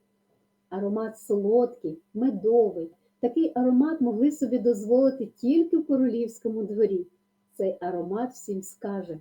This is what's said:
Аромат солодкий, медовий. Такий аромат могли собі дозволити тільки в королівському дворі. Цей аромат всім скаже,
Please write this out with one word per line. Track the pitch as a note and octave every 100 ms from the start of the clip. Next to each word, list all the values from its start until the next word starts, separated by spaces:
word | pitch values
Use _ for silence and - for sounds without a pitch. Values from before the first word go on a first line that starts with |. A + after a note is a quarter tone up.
| _ _ _ _ _ _ _
Аромат | F#3 G3+ G#3+ A3 A3
солодкий, | - G3+ G3+ A#3 A#3+ - D#3+ - _
медовий. | G#3 B3+ G3+ G#3 A#3+ G#3+ F3 E3 - _ _
Такий | A#3+ E4 D#4+
аромат | B3 B3+ B3 D4 D#4+
могли | A#3+ G#3+ C#4
собі | C#4+ B3 A#3+
дозволити | G#3+ A3 G#3 B3 C4+ C4+ A3
тільки | - A#3+ D#4+ E4 E4
в | D#4
королівському | C4+ B3+ A3+ A#3 - A#3 A3
дворі. | G#3 G#3 G#3 F#3+ F3+ _ _ _ _
Цей | - F#3+ F#3
аромат | F3 F3 F3 G3+ B3+
всім | - - G3
скаже, | F#3+ - G#3 G3 F3 D#3